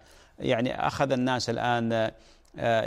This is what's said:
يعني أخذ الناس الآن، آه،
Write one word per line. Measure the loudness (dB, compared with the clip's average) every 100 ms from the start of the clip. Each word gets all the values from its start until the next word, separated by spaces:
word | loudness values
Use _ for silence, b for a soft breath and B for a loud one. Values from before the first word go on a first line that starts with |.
| b b b -6
يعني | -2 0 0 0 -2
أخذ | 0 0
الناس | 2 0 0 -2
الآن، | -2 0 0 0 0 -2 -4 b b b -4
آه، | 0 2